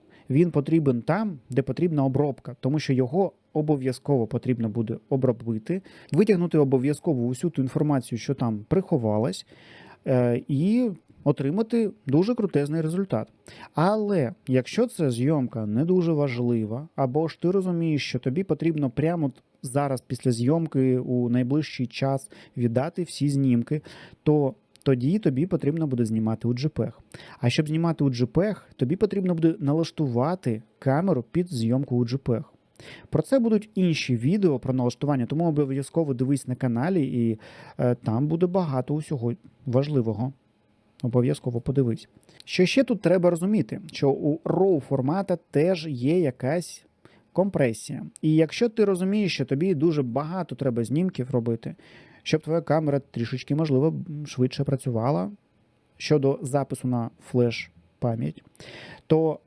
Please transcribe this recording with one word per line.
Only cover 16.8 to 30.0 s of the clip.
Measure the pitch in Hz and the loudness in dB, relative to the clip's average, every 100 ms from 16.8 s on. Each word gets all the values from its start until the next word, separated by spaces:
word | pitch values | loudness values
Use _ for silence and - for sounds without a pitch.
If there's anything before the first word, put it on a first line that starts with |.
| 156 - | -8 -4
або | 131 147 160 | -2 0 -2
ж | - | -2
ти | 170 | 0
розумієш, | 196 185 170 165 147 - | 0 0 0 0 0 -2
що | 127 | -4
тобі | 135 151 | -2 -2
потрібно | 190 151 165 151 135 | -2 0 0 0 -2
прямо | - 156 175 139 - _ _ | 0 -2 0 -2 -4 _ _
зараз | 127 135 143 127 | -6 -2 -2 -2
після | - 131 131 | -6 -2 0
зйомки | 113 120 165 165 139 131 127 | 2 2 0 0 0 2 2
у | 123 123 120 | 0 0 2
найближчий | 123 123 151 143 - 120 | 0 2 0 -2 -4 -6
час | - 135 135 - - - 131 | -4 -2 -2 -6 -20 -14 -2
віддати | 120 117 156 - | 0 0 -2 -4
всі | 165 - 143 | -8 -2 0
знімки, | 139 135 120 120 151 - - - - | 2 4 2 2 -4 -6 -18 -20 -2
то | - 151 135 - _ _ | 2 4 2 -4 _ _
тоді | 143 127 131 214 | 0 2 2 0
тобі | 170 131 185 | 0 0 0
потрібно | 160 139 160 151 | 0 -2 -2 0
буде | 123 110 | 0 0
знімати | 110 110 110 117 | 0 0 0 -2
у | |
J | 123 151 | -2 -2
peg. | - 110 - _ - - - | -2 -4 -8 _ -20 -20 -4
А | 123 | 0
щоб | 139 151 | 0 0
знімати | 156 170 151 | 0 0 2
у | 143 | 0
J | 120 123 | 0 0
peg, | 160 208 185 - - | 2 0 -2 -10 -4
тобі | 127 175 | -2 0
потрібно | 202 196 185 165 | 0 0 -2 2
буде | 160 - | 2 2
налаштувати | 139 156 165 - | 0 0 0 -2